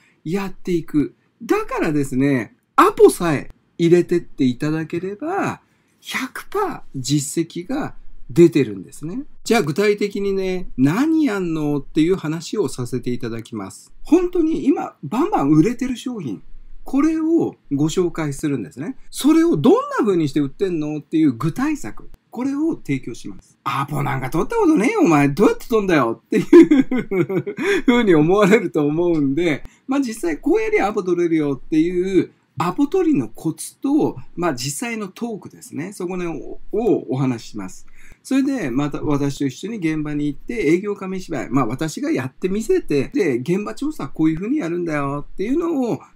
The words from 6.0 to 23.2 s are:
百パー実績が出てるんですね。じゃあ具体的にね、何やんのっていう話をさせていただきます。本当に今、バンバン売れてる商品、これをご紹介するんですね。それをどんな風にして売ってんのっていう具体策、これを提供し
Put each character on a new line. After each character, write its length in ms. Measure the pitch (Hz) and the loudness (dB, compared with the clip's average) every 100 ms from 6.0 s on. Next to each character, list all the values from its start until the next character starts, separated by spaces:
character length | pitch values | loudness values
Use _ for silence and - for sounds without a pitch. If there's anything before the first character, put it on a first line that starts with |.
百 460 | - 247 262 - - | -10 -8 -8 -10 -8
パ 100 | 392 | -4
ー 220 | 381 - - 139 | -4 -4 -10 -8
実 480 | 127 147 139 - 165 | -2 -2 -2 -4 -4
績 200 | 175 175 | -6 -6
が 300 | 277 143 - - - - | -6 -6 -10 -12 -10 -2
出 200 | 135 170 | 6 6
て 140 | 156 | 6
る 120 | 117 95 | 0 -2
ん 80 | |
で 80 | - | -12
す 140 | - 151 | -12 -10
ね。 180 | 233 294 - | -10 -12 -8
じ 100 | - | 0
ゃ 40 | 240 | 2
あ 20 | |
具 120 | 151 | 2
体 240 | 151 208 208 | 0 2 2
的 240 | 202 202 | -2 -2
に 120 | 196 | -2
ね、 360 | 196 190 190 185 - | -2 -2 -4 -4 0
何 480 | 139 190 311 320 285 | 2 2 2 2 2
や 140 | 202 | 0
ん 140 | 175 | -2
の 260 | 160 147 147 | -2 -2 -2
っ 60 | - | -2
て 140 | 160 | 0
い 100 | 160 | 2
う 40 | 180 | 0
話 420 | 156 165 - 214 | -2 -6 -4 -4
を 120 | 175 | -4
さ 180 | - 120 | -4 -6
せ 140 | 127 | -6
て 100 | 123 | -4
い 80 | 120 | -4
た 100 | 120 | -4
だ 140 | 117 | -8
き 120 | - 110 | -10 -10
ま 160 | 95 | -12
す。 200 | - - - - | -14 -20 -14 2
本 260 | 339 359 | 2 2
当 100 | 359 | 0
に 240 | 311 330 247 | 0 0 2
今、 300 | 370 - - | 0 -2 -10
バ 220 | 139 226 359 | -6 -2 0
ン 40 | |
バ 140 | 415 | 2
ン 60 | 143 | 4
売 140 | 156 | 4
れ 120 | 185 240 | 4 0
て 100 | 254 | -4
る 120 | 247 | -6
商 240 | 254 233 | -8 -8
品、 200 | 143 87 - - - - - | -8 -10 -12 -14 -12 -12 -4
こ 160 | 269 | 0
れ 180 | 311 320 | 2 2
を 360 | 320 330 98 - - | 2 2 0 -4 -6
ご 180 | 139 156 | -2 0
紹 200 | 185 175 | 0 0
介 220 | 165 151 | -2 -4
す 140 | 135 156 | -4 -4
る 100 | 135 | -4
ん 60 | |
で 80 | 117 | -6
す 80 | - | -10
ね。 180 | 165 - - | -10 -10 -12
そ 220 | - 277 | -2 4
れ 100 | 330 | 4
を 140 | 339 202 | 4 4
ど 140 | 143 | 6
ん 180 | 453 571 | 6 4
な 80 | 523 | 0
風 180 | 226 180 | 2 2
に 120 | 151 | 2
し 40 | |
て 60 | 156 | 0
売 80 | 139 | -2
っ 20 | |
て 200 | - 196 | -2 -2
ん 100 | 170 | -2
の 180 | 151 151 | -4 -6
っ 40 | |
て 160 | - 160 | -2 2
い 80 | 156 | 2
う 80 | |
具 200 | 113 156 | 2 -2
体 240 | 202 285 302 | -2 -2 -2
策、 320 | 107 - - - _ | -6 -10 -12 -18 _
こ 120 | - 269 | -6 -4
れ 100 | 285 | -2
を 200 | 320 - | -2 -2
提 260 | - 135 | -4 -6
供 120 | - | -6
し 140 | 113 | -12